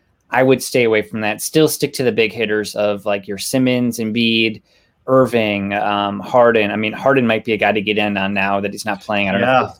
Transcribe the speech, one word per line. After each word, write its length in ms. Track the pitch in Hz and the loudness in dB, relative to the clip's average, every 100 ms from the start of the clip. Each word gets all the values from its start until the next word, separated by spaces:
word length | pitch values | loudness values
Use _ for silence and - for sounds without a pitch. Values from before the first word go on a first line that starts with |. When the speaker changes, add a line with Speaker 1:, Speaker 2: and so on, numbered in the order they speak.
| _ _ _ | _ _ _
Speaker 1:
I 120 | 123 | 2
would 200 | 131 123 | 4 2
stay 220 | - 131 | 0 0
away 180 | 117 107 | 2 2
from 180 | 101 110 | -2 -4
that. 200 | 107 107 | -4 -4
Still 280 | - 156 151 | -2 2 2
stick 240 | - 143 | 0 -4
to 80 | - | -2
the 100 | 123 | 0
big 200 | 110 110 | 0 0
hitters 420 | 113 107 107 104 | -2 -2 -2 -4
of, 320 | 104 104 101 104 | -2 -2 -2 -4
like, 220 | 101 104 | -4 -6
your 100 | 98 | -10
Simmons, 600 | - 131 127 123 123 113 | -4 0 2 2 -2 -4
Embiid, 640 | 110 117 117 113 113 110 _ _ _ _ - | -4 0 2 2 0 -2 _ _ _ _ 2
Irving, 680 | 131 120 117 107 101 98 | 2 4 2 0 -2 -2
um, 460 | 101 104 101 101 101 | -2 -2 -2 -2 -4
Harden. 500 | - 127 120 113 104 | 0 4 4 4 0
I 60 | 104 | -2
mean, 160 | 107 | -4
Harden 340 | 104 131 135 117 | -2 0 2 2
might 180 | 110 | 0
be 80 | 120 | -2
a 40 | 104 | 0
guy 140 | 104 | 0
to 100 | 107 | 0
get 160 | 104 104 | 0 0
in 180 | 104 101 | -2 -2
on 160 | 98 | -2
now 260 | 98 98 101 | -2 -2 -2
that 120 | 101 | -4
he's 140 | 101 107 | -6 -8
not 160 | 98 | -6
playing. 260 | - 101 98 | -4 -2 0
I 40 | |
don't 80 | 98 | 0
know 40 | 123 | 2
Speaker 2:
Yeah, 180 | 127 | 2
Speaker 1:
if 40 | |
his, 80 | 120 | 0